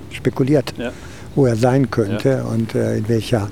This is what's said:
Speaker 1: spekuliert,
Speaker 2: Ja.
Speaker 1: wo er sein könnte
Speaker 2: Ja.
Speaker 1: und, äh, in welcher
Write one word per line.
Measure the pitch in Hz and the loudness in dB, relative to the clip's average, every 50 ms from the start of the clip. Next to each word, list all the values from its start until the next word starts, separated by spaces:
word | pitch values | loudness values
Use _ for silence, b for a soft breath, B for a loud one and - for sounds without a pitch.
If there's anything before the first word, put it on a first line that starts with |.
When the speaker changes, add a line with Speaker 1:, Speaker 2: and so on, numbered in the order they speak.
| - - | -14 -14
Speaker 1:
spekuliert, | - - - 123 - - 135 127 151 139 117 - - - | -8 -2 -2 0 2 2 2 4 4 2 2 0 -4 -6
Speaker 2:
Ja. | 120 120 B B B B B B B B B | -8 -8 B B B B B B B B B
Speaker 1:
wo | 143 139 | 2 4
er | 123 117 | 4 4
sein | 107 120 123 127 139 135 113 | 4 2 4 4 4 2 2
könnte | - 120 110 101 101 104 - 139 | 2 0 0 0 0 0 0 0
Speaker 2:
Ja. | 131 123 120 | 0 0 0
Speaker 1:
und, | 117 113 113 113 110 - | -2 -2 -2 -2 -2 -2
äh, | 120 113 110 113 113 | -2 0 0 0 -2
in | 107 107 | 0 0
welcher | 117 113 107 - 123 110 101 101 | 0 0 0 2 0 0 0 -2